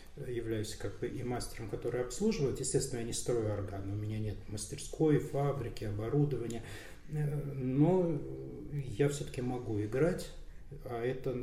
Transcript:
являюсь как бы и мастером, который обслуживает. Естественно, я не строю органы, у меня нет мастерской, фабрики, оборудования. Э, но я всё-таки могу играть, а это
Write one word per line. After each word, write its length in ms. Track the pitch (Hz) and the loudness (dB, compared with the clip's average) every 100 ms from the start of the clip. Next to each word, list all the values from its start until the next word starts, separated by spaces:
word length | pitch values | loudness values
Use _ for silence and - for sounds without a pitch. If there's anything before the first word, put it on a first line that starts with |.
| - - 135 | -12 -10 -4
являюсь 480 | 120 113 110 107 | -2 0 0 -2
как 240 | - - - | -2 -4 -2
бы 80 | 120 | -4
и 160 | - | -2
мастером, 480 | 120 120 - - 113 | -2 -2 -4 -6 -4
который 300 | 117 120 123 | -2 -2 0
обслуживает. 580 | 123 - 214 175 135 - | -2 2 2 4 2 2
Естественно, 400 | - 135 - 120 | 2 2 2 -2
я 80 | 117 | -2
не 60 | |
строю 400 | 117 - 120 107 | -2 0 2 2
органы, 400 | 101 98 98 95 | 0 -2 -4 -2
у 40 | 104 | -2
меня 220 | 107 107 | -2 -2
нет 180 | 107 98 - | -2 -4 -6
мастерской, 720 | 107 - - - - 156 143 | -6 -6 -8 -8 4 6 6
фабрики, 640 | - 139 143 - 113 - | 4 2 2 0 -4 -4
оборудования. 800 | 110 101 113 143 147 127 117 113 - - - - - | -4 -2 2 4 4 2 -2 -4 -6 -10 -12 -12 -6
Э, 120 | 151 147 143 139 | -2 0 0 -4
но 640 | 135 127 131 160 185 170 147 - - - - - 147 120 - | -2 0 6 8 8 4 2 -2 -6 -8 -8 -6 -6 -4 2
я 100 | 143 | 4
всё-таки 340 | - - - | 4 -4 -2
могу 380 | 123 127 120 107 | -2 -2 -2 -2
играть, 480 | 107 131 160 190 - - - - - 143 123 | 0 4 4 2 -4 -8 -10 -12 -12 -10 -6
а 160 | 117 | -2
это 280 | 120 139 143 123 | -2 0 -2 -2